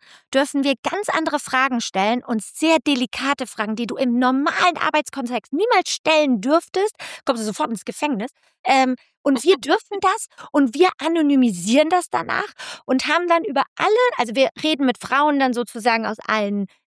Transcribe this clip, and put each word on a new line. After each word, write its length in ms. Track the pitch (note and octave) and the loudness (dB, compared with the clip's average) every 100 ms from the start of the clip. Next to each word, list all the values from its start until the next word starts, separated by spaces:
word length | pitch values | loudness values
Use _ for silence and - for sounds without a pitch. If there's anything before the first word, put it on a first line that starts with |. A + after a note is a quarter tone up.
| _ - _ | _ -20 _
dürfen 300 | C4 C#4+ C#4 | -2 0 0
wir 100 | C#4 C4+ | -2 -2
ganz 260 | - F#4+ G#4 | -4 -4 -2
andere 300 | D#4 D#4+ D4 | -2 -2 -4
Fragen 420 | - B3+ C4+ A#3+ | -2 0 0 -2
stellen 440 | - F#3+ G#3 B3 | -4 -2 0 -2
und 180 | - A3 | -2 -6
sehr 360 | - - D#4+ D#4+ | -6 -2 2 2
delikate 600 | D4+ C4 B3 - C4 C#4+ B3 | 2 0 -2 -4 -4 -4 -6
Fragen, 300 | - G#3+ A3 | -6 -6 -4
die 100 | A3+ | -6
du 80 | |
im 240 | - C4 A#3+ | -2 0 2
normalen 600 | B3+ C4 D#4 - F4+ E4 | 2 2 0 0 0 0
Arbeitskontext 720 | D#4 D4+ - C#4 A#3+ B3 - | 0 -2 -2 -6 -6 -6 -6
niemals 380 | D4 A#4 A4 - | -2 2 2 0
stellen 500 | - D4+ D#4 D4 A3+ | -4 0 2 2 0
dürftest, 560 | A#3+ E4 - F#4 G#4+ - - - | 2 0 0 -2 -2 -4 -14 -6
kommst 180 | - A#3 | -4 -2
du 40 | G#3+ | -4
sofort 240 | G3+ D4+ | -4 -4
ins 140 | A3+ | -6
Gefängnis, 480 | - - D4 G#3 A#3+ - _ _ | -10 -6 -4 -4 -6 -12 _ _
ähm, 320 | - C4+ B3+ B3+ _ _ - | 0 2 2 -2 _ _ -2
und 160 | C4+ | 2
wir 140 | D4 C#4+ | 2 2
dürfen 420 | C#4 G#4+ - G4+ | 2 0 0 -2
das 280 | F#4+ A4 - - - | 0 -2 -6 -16 -2
und 240 | D4 C4 C4+ | 2 2 4
wir 120 | F4+ - | 2 2
anonymisieren 880 | D4+ E4 C#4+ C#4 A#3+ F3 F#3 C4+ D#4 | -2 2 4 4 4 0 2 2 4
das 200 | F4+ - | 0 0
danach 420 | - - - G#4 - - - | -6 -2 -4 -4 -10 -16 -14
und 240 | - C4 C#4 | -2 -2 0
haben 180 | E4 F4 | 0 2
dann 160 | E4 | 0
über 220 | G#4 C4+ - | 2 -2 -4
alle, 140 | - F#4 A4 B4 B4 | -2 2 2 2 0
also 180 | A#3+ A3+ | -2 0
wir 140 | C4 - | 0 0
reden 240 | D#4 C#4+ C4 | -2 2 0
mit 120 | - | -2
Frauen 420 | - C4 D4+ C#4+ | -2 2 2 2
dann 120 | C4 | 0
sozusagen 540 | A#3+ A#3+ A3+ A3+ A3+ G#3+ | 0 -6 -2 0 0 -2
aus 120 | A3 | -6
allen, 420 | - A3 G3+ G3+ F#3+ _ | -2 -2 0 -2 -6 _